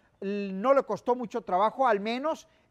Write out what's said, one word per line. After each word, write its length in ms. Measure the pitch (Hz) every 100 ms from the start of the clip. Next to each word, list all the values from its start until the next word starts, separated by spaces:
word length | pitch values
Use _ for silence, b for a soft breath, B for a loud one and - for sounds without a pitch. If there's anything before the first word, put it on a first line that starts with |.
| b b
L-, 320 | 196 202 202
no 180 | 190 226
le 80 | 277
costó 320 | - 208 -
mucho 280 | 247 233 240
trabajo, 440 | - 180 214 - 262
al 140 | 208
menos 480 | 208 240 294 311 - b b